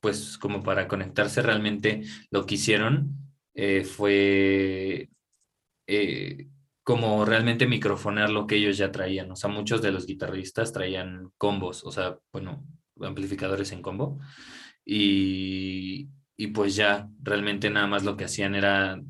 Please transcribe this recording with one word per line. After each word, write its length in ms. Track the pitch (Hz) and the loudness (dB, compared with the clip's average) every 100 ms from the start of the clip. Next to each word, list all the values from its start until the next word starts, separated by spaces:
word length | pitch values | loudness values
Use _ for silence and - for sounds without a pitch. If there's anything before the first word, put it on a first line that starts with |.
pues, 380 | 107 104 - - | 0 0 -6 -6
como 240 | 98 101 | -4 -2
para 260 | 95 95 92 | 0 0 0
conectarse 540 | 98 95 - 101 - | -2 -2 0 0 2
realmente, 600 | 117 107 107 104 107 107 - - - | 2 2 0 0 0 0 -6 -14 -4
lo 160 | 101 98 | -2 0
que 80 | |
hicieron, 800 | 98 - 104 110 139 - - - _ _ | -2 4 4 4 2 2 -4 -12 _ _
eh, 300 | - 101 98 | -4 2 2
fue, 1300 | 92 - 101 101 98 98 98 98 95 95 95 90 78 _ _ _ _ _ _ _ - | 0 0 4 6 6 6 6 4 2 -2 -4 -6 -8 _ _ _ _ _ _ _ -2
eh, 640 | 104 98 64 50 - - - _ _ | 0 2 -2 -6 -10 -14 -20 _ _
como 400 | - 120 113 107 | 0 2 4 2
realmente 420 | 107 113 117 117 127 | 4 4 4 2 2
microfonear 640 | 113 107 98 104 104 104 | 2 0 0 0 0 2
lo 160 | 104 104 | 0 2
que 100 | 107 | 2
ellos 200 | 104 98 | 4 2
ya 120 | 98 | 0
traían. 380 | 95 92 95 92 | -2 -4 -4 -6
O 60 | 92 | -6
sea, 140 | 104 | -4
muchos 320 | 104 104 113 | -4 -2 0
de 100 | 107 | 0
los 140 | 95 90 | -2 -6
guitarristas 680 | 95 90 95 92 - 95 | -8 -6 -6 -6 -4 -4
traían 580 | 98 92 92 92 90 92 _ | -2 -4 -4 -8 -12 -16 _
combos, 460 | 104 98 92 90 | 0 0 -4 -8
o 60 | - | -10
sea, 260 | - 92 90 _ | -4 -4 -6 _
bueno, 320 | - 92 - - - _ _ | -10 -10 -12 -14 -20 _ _
amplificadores 720 | 98 95 98 95 95 98 98 | -10 -8 -6 -4 -2 -2 -4
en 100 | 90 | -6
combo. 360 | 95 98 139 139 - - - - - _ | -8 -4 -4 -6 -12 -18 -20 -20 -20 _
Y, 1200 | - 101 101 98 95 95 95 95 95 95 92 95 95 - _ - | -4 2 4 4 2 0 -4 -4 -4 -6 -6 -8 -12 -18 _ -10
y 100 | 104 | -6
pues 260 | 107 101 | 0 0
ya, 340 | 98 104 101 - - | 4 2 2 -2 -10
realmente 480 | - 101 104 101 107 | -2 -2 0 0 0
nada 160 | 104 101 | 2 0
más 160 | 101 | 0
lo 120 | 101 101 | -2 -4
que 80 | |
hacían 300 | 92 - 98 | -6 -2 -2
era 460 | 98 101 98 95 95 | 2 2 4 0 -4